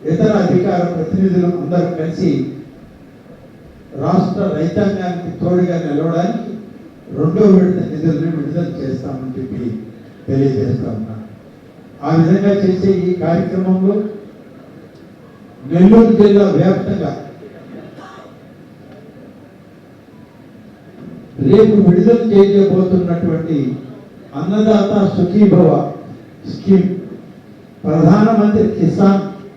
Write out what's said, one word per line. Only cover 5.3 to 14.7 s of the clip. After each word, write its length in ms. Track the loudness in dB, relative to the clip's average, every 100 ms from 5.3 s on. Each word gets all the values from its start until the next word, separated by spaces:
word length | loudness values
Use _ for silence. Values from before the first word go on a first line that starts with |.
| -6
తోడుగా 360 | -2 0 0 -2
నిలవడానికి 680 | -4 -4 -2 -2 -2 -4 -8 -14 -16 -20 -20 -20 -14 -4
రెండో 240 | -2 0 4
విడత 260 | 4 4 -2 -4
నిధులను 400 | -4 -2 -2 -4 -4
విడుదల 300 | -6 -6 -6 -8
చేస్తామని 540 | -8 -8 -8 -10 -10 -10
చెప్పి 260 | -10 -8 -8 -10 -14 -20 -20 -20 -6
తెలియజేస్తా 600 | 0 0 -2 -2 -4 -4 -8
ఉన్నాను. 280 | -10 -12 -16 -20 -20 -20 -20 -20 -20 -12 -2
ఆ 20 | 0
విధంగా 340 | 2 2 2 0
చేసే 280 | 0 0 0 0 0
ఈ 40 | -2
కార్యక్రమంలో 720 | -2 -2 -2 -4 -2 0 0 -2 -4 -10 -18 -20 -20 -20 -20